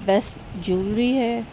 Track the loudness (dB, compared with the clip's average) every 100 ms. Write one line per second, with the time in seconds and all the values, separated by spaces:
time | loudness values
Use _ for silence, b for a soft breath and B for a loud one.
0 | 2 4 2 -2 -8 -6 -2 -2 0 0
1 | 2 2 0 -2 -6